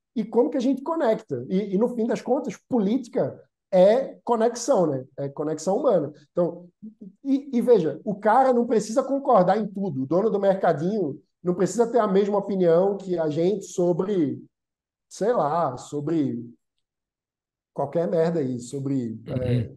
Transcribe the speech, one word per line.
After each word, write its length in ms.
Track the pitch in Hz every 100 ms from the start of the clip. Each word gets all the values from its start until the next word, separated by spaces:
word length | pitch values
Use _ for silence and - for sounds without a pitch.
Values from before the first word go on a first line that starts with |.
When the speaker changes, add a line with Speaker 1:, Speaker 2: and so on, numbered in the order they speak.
| _
Speaker 1:
e 100 | 240
como 260 | 220 220 285
que 60 | 277
a 40 |
gente 220 | 247 277
conecta. 640 | - 330 262 220 - 127 127
E, 260 | 190 208
e, 40 | 185
no 100 | 240
fim 180 | 240 226
das 140 | 214
contas, 380 | - 269 262 - -
política 720 | 247 196 262 - 220 135 104 _ _ -
é 460 | 185 190 240 269 -
conexão, 640 | - 233 233 233 - 233 160
né? 180 | 135 127 -
É 120 | 139
conexão 480 | 143 151 156 190 214
humana. 360 | 294 185 143 - _
Então, 360 | - 170 170 175 _ 214 _ 190 _
e, 280 | 277 262 277
e 80 | 240
veja, 400 | 226 226 156 -
o 100 | 220
cara 380 | 190 220 240 262
não 140 | 240 240
precisa 360 | 220 - 247
concordar 560 | 269 277 277 220 180 208
em 80 | 214
tudo. 360 | 202 196 131
O 40 | 131
dono 240 | 170 220
do 100 | 196
mercadinho 800 | 196 190 185 147 175 220 151 - _ _
não 120 | 180
precisa 320 | 175 175 220 233
ter 120 | 240
a 100 | 208
mesma 300 | 190 202 208
opinião 580 | 202 196 175 165 196 196
que 220 | 185 175
a 100 | 156
gente 380 | 147 175 202 -
sobre, 760 | - 175 175 185 196 139 - - _ _ _ _ _ _
sei 240 | - 202
lá, 440 | 233 147 156 143 123
sobre 680 | - 147 147 170 131 117 - - _ _ _ _ _ _ _ _ _ _ _
qualquer 340 | - 139 170 165
merda 320 | 165 165 170
aí, 180 | 131 120
sobre, 640 | - 139 135 139 117 113 -
Speaker 2:
Uhum. 100 | 135
Speaker 1:
é, 280 | 107 123 110